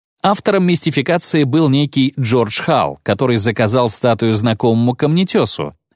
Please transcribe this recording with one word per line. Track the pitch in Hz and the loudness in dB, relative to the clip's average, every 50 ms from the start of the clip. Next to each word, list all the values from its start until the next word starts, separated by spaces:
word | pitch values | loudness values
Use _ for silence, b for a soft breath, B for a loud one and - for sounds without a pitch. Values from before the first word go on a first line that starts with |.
| _ _ _ _ - | _ _ _ _ 0
Автором | 190 202 - - - 196 190 180 | 0 0 0 0 0 0 2 2
мистификации | 180 175 - - 165 131 143 127 - 165 175 - - - 156 | 2 0 0 -2 -2 -2 -2 -2 0 -2 -2 -2 -2 0 0
был | 147 127 127 165 165 135 | 0 2 2 2 2 2
некий | 131 143 147 139 - 143 131 131 - | 2 2 0 0 0 0 0 0 0
Джордж | - 127 107 123 123 113 107 - - | -2 -2 0 2 2 0 0 -4 -6
Халл, | - - 156 120 85 71 69 - | -2 0 0 0 0 -2 -4 -6
который | - - 104 98 135 123 120 | -4 -4 -2 0 0 0 0
заказал | 110 101 120 110 - 113 104 117 131 123 110 | 0 0 -2 -2 0 0 0 2 0 0 0
статую | - - - 123 113 104 117 113 110 | -2 -2 0 0 0 2 0 0 0
знакомому | 104 110 117 110 - - 117 113 113 117 123 123 | 0 0 -2 -2 0 0 0 2 2 0 0 0
камнетесу, | - 151 147 160 180 190 - - 208 127 - - - 76 73 - _ _ _ _ | 0 0 0 0 0 0 0 0 0 0 0 -2 -6 -8 -10 -10 _ _ _ _